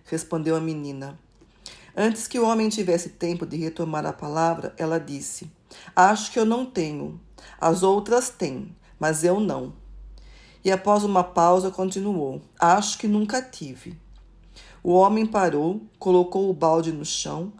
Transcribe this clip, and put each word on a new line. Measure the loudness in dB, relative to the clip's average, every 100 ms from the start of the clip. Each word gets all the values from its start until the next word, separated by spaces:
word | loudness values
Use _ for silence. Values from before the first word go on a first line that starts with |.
| -8
respondeu | -8 -4 -4 -2 -2
a |
menina. | -2 -6 -10 -12 -14 -16 _ _ _ _ -20 -20 -14 -2
Antes | -2 -2 -6
que | 0
o | 2
homem | 2 0
tivesse | -2 0 0 -2
tempo | -6 -6 -4 -6
de | -6
retomar | -8 -6 -6 -4 -6
a |
palavra, | -8 -6 0 0 0 -6 -6
ela | -4 -4
disse: | -4 -12 -10 -12 -16 _ _ -20 -2 4
"Acho | 4 4 -2
que | 0
eu | 0
não | 0 -2
tenho. | -4 -4 -6 -10 -12 -20 -20 -20 -2
As | 0 4
outras | 4 2 2 0 0
têm, | -6 -6 -6 -12 -18 _ -4
mas | -2 2
eu | 2 2
não." | 0 -4 -8 -14 -20 -20 -20 -20 -20 -20 -20 -4
E | 0
após | 0 2 2
uma | 4 0
pausa | 2 4 4 4 2
continuou: | -4 -4 -2 -4 -2 -4 -8 -14 0
"Acho | 4 4 2 -4
que | 0
nunca | 0 0 -4
tive." | -6 -14 -14 -14 -18 -18 -20 -20 -20 -20 -20 -20 -20 -8
O | 4
homem | 6 6 4 0
parou, | 2 2 2 -2 -4 -10 _
colocou | 4 4 4 0 -2
o |
balde | 2 2 2 0
no | -6 -6
chão, | -6 -6 -8 -10